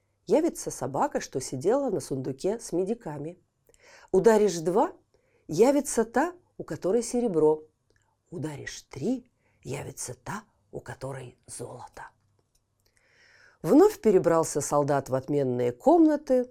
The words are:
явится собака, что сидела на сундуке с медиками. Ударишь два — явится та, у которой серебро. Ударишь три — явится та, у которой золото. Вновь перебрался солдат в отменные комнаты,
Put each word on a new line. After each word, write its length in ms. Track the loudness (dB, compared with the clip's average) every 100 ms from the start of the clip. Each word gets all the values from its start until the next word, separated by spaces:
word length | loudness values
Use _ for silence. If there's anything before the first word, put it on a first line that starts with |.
| _ _ 0
явится 420 | 0 0 -4 -12
собака, 500 | -8 -6 -4 -2 -4
что 200 | -6 -8
сидела 480 | -6 -4 0 0 0
на 100 | -4
сундуке 600 | -4 -8 -6 -6 -6 -6
с 120 | -6
медиками. 680 | -4 -4 -6 -8 -10 -12 -14 _ _ _ _ _ -20 0
Ударишь 480 | 4 6 6 4 0
два — 340 | 0 0 0 -4 _ _ _ _ -6
явится 580 | 4 4 4 0 -4 -2
та, 280 | -2 -2 -6 _ -18
у 60 |
которой 380 | -12 -6 -2 -2
серебро. 640 | -2 -4 -2 2 2 2 -6 _ _ _ _ _ _
Ударишь 540 | -10 -10 -10 -14 -16
три — 420 | -18 -8 -6 -6 -8 _ _ _
явится 500 | -12 -12 -12 -12 -14
та, 300 | -14 -12 -14 -14 _ _
у 100 | -18
которой 580 | -16 -14 -12 -14 -16 _ -20
золото. 640 | -16 -14 -14 -18 -18 -20 _ _ _ _ _ _ _ _ _ _ _ _ _ _ _
Вновь 380 | 4 6 6 4
перебрался 640 | 4 4 4 2 2 -2
солдат 480 | 0 0 2 0 0
в 60 | -4
отменные 580 | -2 0 0 0 -2
комнаты, 760 | 2 4 6 6 2 0 0 0